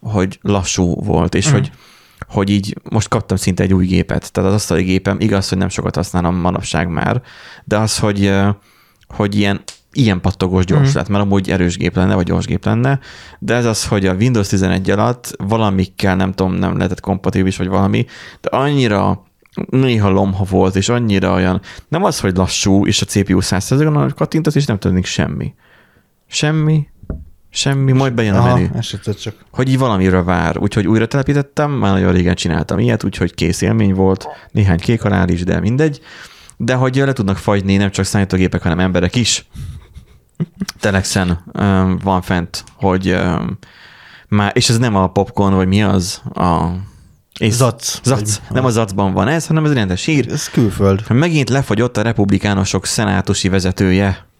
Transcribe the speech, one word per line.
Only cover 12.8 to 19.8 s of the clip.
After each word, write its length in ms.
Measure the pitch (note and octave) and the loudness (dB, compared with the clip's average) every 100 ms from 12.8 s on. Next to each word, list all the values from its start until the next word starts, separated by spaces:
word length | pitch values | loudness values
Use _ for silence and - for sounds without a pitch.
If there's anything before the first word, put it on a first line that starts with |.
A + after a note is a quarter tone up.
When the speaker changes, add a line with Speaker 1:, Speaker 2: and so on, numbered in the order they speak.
| B2+ C#3 - - - - | 0 -2 -4 -20 -20 -12
Speaker 1:
de 140 | G2 | -2
ez 120 | A#2 A#2+ | 0 2
az, 200 | A2 - | 0 0
hogy 180 | G#2 F#2+ | 0 0
a 80 | |
Windows 340 | F#2 A#2+ A#2+ G2 | 2 2 2 0
tizenegy 420 | G2+ F#2 F2+ F#2+ | 0 2 0 0
alatt 460 | G2 A2+ A#2+ - - | 0 0 -2 -8 -8
valamikkel, 760 | G2 A2+ G#2+ F#2+ F#2 - G2 F#2 | -2 0 2 0 -2 -2 0 0
nem 180 | F#2+ | -2
tudom, 200 | F#2 F#2 | -2 -2
nem 240 | F2+ F#2 F#2 | 0 -2 0
lehetett 220 | F#2 F#2+ | -2 -4
kompatibilis, 580 | - F#2+ - F#2+ F#2+ F#2 | -4 -4 -2 0 0 -2
vagy 100 | F#2 | -2
valami, 380 | F#2 G2 A2 A2+ - - - | 0 0 0 -2 -8 -20 -8
de 80 | - - | -4 -2
annyira 680 | C#3 C#3+ B2 G2+ G2 F#2 _ _ _ - - | 0 2 2 2 0 -2 _ _ _ -12 -2
néha 400 | C3 | 0